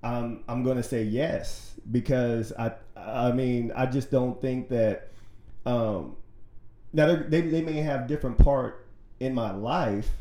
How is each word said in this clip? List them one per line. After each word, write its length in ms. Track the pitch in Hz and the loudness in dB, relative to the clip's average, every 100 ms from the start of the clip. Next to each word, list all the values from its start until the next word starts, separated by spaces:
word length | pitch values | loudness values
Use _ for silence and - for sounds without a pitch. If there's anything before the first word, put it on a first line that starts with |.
Um, 400 | 117 120 117 113 - | -2 -2 -4 -6 -6
I'm 140 | 120 | -2
gonna 200 | 127 127 | 0 0
say 200 | 117 120 | 0 -2
yes, 720 | 110 117 160 - - - - - - | 0 0 0 -2 -4 -6 -10 -14 -2
because 600 | 120 - 127 120 117 110 - | -2 2 2 2 0 -2 -4
I, 140 | 113 - - - | -4 -4 -16 -14
I 360 | 95 120 123 | -8 0 2
mean, 400 | 123 127 120 117 - | 2 2 0 -2 0
I 100 | 127 | 0
just 240 | 135 127 | 0 2
don't 320 | 135 127 - | 2 2 -2
think 280 | 135 127 110 | -2 -4 -2
that, 400 | 120 110 101 - - - - - - - | 2 2 2 -6 -14 -16 -18 -14 -8 -2
um, 480 | 123 113 98 71 - - - - - - - - | 0 0 -2 -6 -10 -14 -14 -16 -14 -16 -18 -4
now 120 | 151 151 | 4 4
they're, 180 | 170 151 | 4 4
they, 120 | 156 | 2
they 200 | 165 160 | 2 0
may 120 | 160 151 | 0 -2
have 260 | 151 135 123 | 0 -2 -2
different 300 | 147 131 117 | -2 -2 8
part 480 | - 139 120 - - - - - | 8 8 0 -6 -18 -20 -20 -6
in 140 | 131 127 | -2 0
my 160 | 110 | -2
life 580 | 98 110 170 131 101 127 - | -4 -2 0 0 0 0 -2